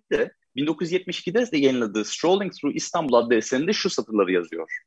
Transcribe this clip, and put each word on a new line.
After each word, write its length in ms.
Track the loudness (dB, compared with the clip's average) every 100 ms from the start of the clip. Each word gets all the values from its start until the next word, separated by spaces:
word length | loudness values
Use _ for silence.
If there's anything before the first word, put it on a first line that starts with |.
| -2
de 220 | -2 -2 _ _ -4
bin 120 | -2
dokuz 200 | -2 -2
yüz 40 |
yetmiş 280 | -2 -4 -8
ikide 320 | -2 -2 0
de 60 | 2
yayınladığı 480 | 2 2 0 -2 -4
Strolling 480 | -2 2 2 0
Through 220 | -4 -4 -4
Istanbul 380 | -4 -4 4
adlı 220 | 4 4 2
eserinde 380 | 2 -2 0
şu 160 | 0 -2
satırları 420 | -4 -2 2 4
yazıyor 400 | 2 0 -8 -8 -12